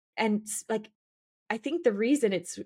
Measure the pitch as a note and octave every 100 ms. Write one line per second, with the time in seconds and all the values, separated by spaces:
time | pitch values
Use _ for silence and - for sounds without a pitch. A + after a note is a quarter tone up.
0 | _ - A3 G#3+ - - - G#3+ G#3+ _
1 | _ _ _ _ - A3+ - E4+ B3 G3+
2 | A3+ C#4+ G#3+ F3+ - G3+